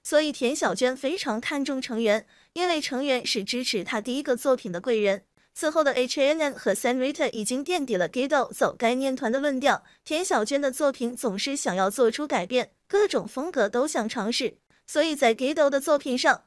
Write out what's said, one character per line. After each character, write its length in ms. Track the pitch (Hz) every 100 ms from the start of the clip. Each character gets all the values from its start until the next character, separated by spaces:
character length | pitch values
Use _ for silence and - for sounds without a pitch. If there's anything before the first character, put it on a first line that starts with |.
所 160 | - 302
以 140 | 311
田 240 | - 247 302
小 180 | 220
娟 220 | 180 254 262
非 220 | 269 370
常 200 | 285 220
看 240 | - 285
重 180 | 269 262
成 220 | - 226
员， 220 | 226 220 - _ _
因 120 | 330 359
为 140 | 320
成 240 | - 254
员 220 | 285 254 -
是 180 | 226
支 180 | 202 240
持 220 | 254 214
她 160 | 170 226
第 160 | 220 262
一 60 |
个 120 | 294
作 220 | 247 277 247
品 160 | 202
的 80 | 175
贵 180 | 247 226
人。 260 | 202 190 _ _ _
此 140 | - 302
后 140 | 320
的 100 | 285
H 280 | 254 247 302
and 200 | 269 320
M 140 | 294
和 180 | 262 -
San 240 | 196 240 254
Rita 340 | 262 294 277
已 120 | 220
经 200 | 208 254
垫 200 | 285 359
底 120 | 262 190
了 120 | 170
Gato 420 | 254 269 285 226
走 220 | - 226 -
概 160 | 233
念 200 | 254 269
团 160 | 262 233
的 100 | 269
论 180 | 294 262
调。 240 | 277 - - _
田 200 | - 311
小 200 | 370 277
娟 140 | 214 277
的 100 | 285
作 220 | 247 285
品 220 | 262 233
总 240 | 247 240 196
是 180 | 277 277
想 180 | 277
要 160 | 185 190
做 200 | 233 226
出 160 | 226 294
改 200 | 254 180
变， 240 | 247 - _ -
各 200 | 403 415
种 200 | 151 -
风 220 | - 330
格 180 | 294 202
都 180 | 240 302
想 220 | 285 226
尝 240 | 247 208
试， 260 | - 240 - _ _ -
所 160 | 294
以 120 | 320
在 200 | 294 240
Gato 340 | 226 262 311 285
的 120 | 277
作 180 | 277 294
品 180 | 285 254
上， 280 | 311 190